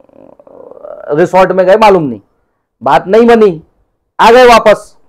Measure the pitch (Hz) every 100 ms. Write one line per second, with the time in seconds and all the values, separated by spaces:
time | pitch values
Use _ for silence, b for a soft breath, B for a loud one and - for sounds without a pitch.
0 | _ _ _ _ _ - - - - -
1 | - 147 170 180 185 185 185 208 220 185
2 | 147 107 _ _ _ _ _ _ 123 156
3 | 175 214 233 226 214 160 - _ _ _
4 | _ - 196 240 247 226 220 202 - _